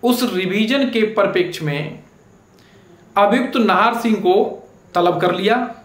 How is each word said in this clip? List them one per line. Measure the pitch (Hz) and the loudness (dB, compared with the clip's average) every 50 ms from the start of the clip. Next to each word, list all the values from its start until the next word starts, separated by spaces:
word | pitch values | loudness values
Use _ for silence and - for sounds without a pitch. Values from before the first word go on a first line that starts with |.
| - | 0
उस | 240 240 - 262 214 185 | 0 0 0 -2 -2 -2
रिवीजन | 185 190 180 185 208 220 220 269 277 269 247 | -2 -2 -2 0 -2 0 0 0 0 -2 -2
के | - 226 | 0 -2
परिप्रेक्ष्य | 220 214 - 214 196 190 190 185 175 175 - - 160 | -2 0 0 0 0 0 0 -2 -2 -2 -4 -6 -6
में | 147 143 147 151 - - - - - _ - _ - - - _ _ _ - - - - - - - - - - - - 208 | -4 -4 -4 -6 -8 -10 -16 -20 -20 _ -20 _ -20 -20 -20 _ _ _ -20 -20 -20 -20 -20 -20 -20 -20 -20 -20 -6 2 2
अभियुक्त | 202 208 233 254 247 240 - 262 | 4 4 4 0 0 -2 0 0
नाहर | 226 190 185 180 208 233 233 226 | 2 2 2 2 2 2 0 0
सिंह | - 233 214 | 0 0 0
को | 190 180 180 185 208 - - - - - - - - _ - - | 2 2 2 4 4 2 0 -4 -12 -18 -20 -20 -20 _ -6 -2
तलब | 175 175 175 175 151 | 0 2 2 2 2
कर | 170 180 175 | 0 0 0
लिया। | 180 190 208 240 254 247 247 - - - | 0 0 0 0 0 -2 -6 -10 -16 -20